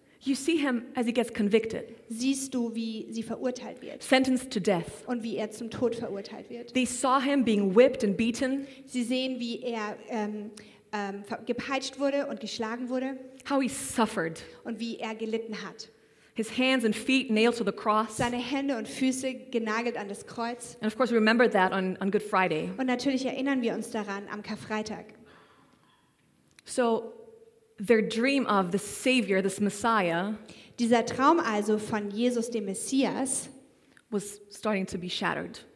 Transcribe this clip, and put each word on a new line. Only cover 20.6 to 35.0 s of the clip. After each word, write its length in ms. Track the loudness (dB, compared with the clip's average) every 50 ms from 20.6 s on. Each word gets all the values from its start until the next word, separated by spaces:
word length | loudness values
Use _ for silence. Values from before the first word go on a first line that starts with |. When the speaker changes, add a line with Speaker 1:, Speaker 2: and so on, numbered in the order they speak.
| -10 -14 -8 -4 -2
Speaker 1:
And 40 |
of 80 | -2 0
course, 160 | 2 2 4
we 60 | 4
remember 320 | 6 6 6 6 6 6 6
that 220 | 6 6 4 4 4
on, 240 | 2 0 0 -2 0 0
on 80 | 0
Good 100 | 2 0 0
Friday. 440 | 2 2 2 4 2 2 0 -2 -4 -4
Speaker 2:
Und 80 | -2 -2 0
natürlich 360 | 0 0 0 0 0 0 0
erinnern 380 | -2 -2 -2 0 0 0 0 0
wir 100 | 0 -2
uns 180 | -2 -4 -4
daran 340 | -4 -4 -4 -4 -6 -8 -8 -8
am 120 | -10 -10 -8
Karfreitag. 640 | -8 -8 -8 -6 -4 -4 -4 -4 -4 -8 -12 -12 -16 -20 -20 -20 -20 -20 -20 -20 -20 _ _ _ _ _ _ _ _ _ _ _ _ _ _ _ _ _ _ _ _ _ -20 -16
Speaker 1:
So, 480 | -6 0 2 2 4 2 2 0 -4 -12 -16 -18 -20 -20 -20 -20 -20 _ _ _ _ _ -2
their 240 | 2 4 6 6 4
dream 440 | 2 0 0 2 2 4 4 4
of 260 | 4 4 2 2 2 0
the 60 | -2
Savior, 640 | -2 -4 -6 0 2 4 4 4 4 4 2 2 2
this 180 | 2 0 0
Messiah, 720 | 0 0 0 0 2 2 4 4 4 2 2 0 0 -2 -4 -6 -10 -16 -20 -20 -20 -12 -4 0
Speaker 2:
Dieser 280 | 2 4 4 4 4
Traum 340 | 2 0 4 6 6 6 6
also 380 | 4 2 0 0 2 2 2 0
von 320 | 0 -2 -2 -2 -2 -4
Jesus, 400 | -2 0 2 2 2 2 0 -2
dem 160 | -2 -4 -4
Messias, 840 | -4 -4 -6 -4 0 2 2 2 2 2 0 -2 -2 -2 -4 -4 -6 -12 -20 -20 -20 _ _ _ _ _ _ _ _
Speaker 1:
was 300 | -4 -4 -4 -6 -8 -14 -16 -20
starting 340 | -12 -6 -2 -2 0 0 -2
to 120 | -4 -6
be 100 | -6